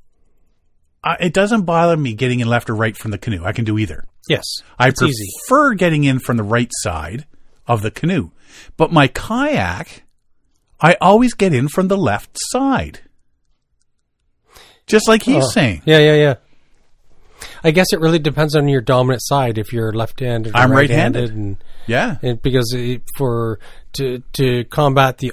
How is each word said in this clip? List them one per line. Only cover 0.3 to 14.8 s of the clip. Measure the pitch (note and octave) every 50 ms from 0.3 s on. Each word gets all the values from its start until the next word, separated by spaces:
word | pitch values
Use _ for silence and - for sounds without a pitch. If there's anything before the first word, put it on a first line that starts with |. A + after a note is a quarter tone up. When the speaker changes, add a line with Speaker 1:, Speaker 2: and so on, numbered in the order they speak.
| _ _ _ _ _ _ _ _ _ _ _ _ _ _ -
Speaker 1:
I, | D#3+ E3+ -
it | F3+ F3+ -
doesn't | F#3+ G3 G#3 A#3 A3 F3+
bother | F3 E3+ E3 E3+ E3+ E3+
me | D#3 C#3+ B2 G#2+
getting | G#2 B2+ B2+ B2 B2
in | A#2+ A#2
left | A#2+ A#2+ - -
or | A2+
right | G#2+ A2+ A2+ G#2
from | - - A2 G2+
the | F#2+
canoe. | - B2 G#2 E2+ E2+
I | F#2+ G#2+
can | A#2+ A2+
do | G#2+ G#2+ A2
either. | G#2+ F#2+ F#2+ - - - _ - _ -
Speaker 2:
Yes, | C#3 - - - - - - _ - -
Speaker 1:
I | B2 C3
Speaker 2:
it's | - -
easy. | C3 D#3 C3 A2 G#2 F#2+ - - -
Speaker 1:
prefer | - B3+ D4 D4 C#4 A3+
getting | F3 F#3 E3+ D#3+ D3 D3
in | C#3 C3 B2+
from | - - B2 A#2
the | G#2
right | G2+ A2+ A#2+ B2 - - -
side | - G2 E2 D#2 D2+ E2 G2+ C#3+ D3+ - - - - - _ _ - -
of | A#2+ A2 G2
the | A2 -
canoe, | - - E3 G3 D#3 F#2 D#2 _ - _ - - - - - -
but | - D#3+ - E3+
my | D#3 C#3
kayak, | B2+ - - - - A3 B3 C#4 D4+ C#4+ D#3+ F#2+ F2 F2 - - - - - _ _ _ _ _ _ _ _ _ _ _ _ _ _ _ -
I | - E3 F3 -
always | D#3 F3+ G3+ A3+ B3+ A#3+ -
get | - G3 F#3+ D#3
in | A#2+ C3+ D3+
from | - F#3 F#3
the | F#3 G3
left | G3 E3+ G#2+ G2+ G2+ - - - - - -
side. | - B3+ C4+ C#4 C4 - - D#2 - - - _ _ _ _ _ _ _ _ _ _ _ _ _ _ _ _ _ _ _ _ _ _ _ _ _ _ _ _ _ _ - - - _ _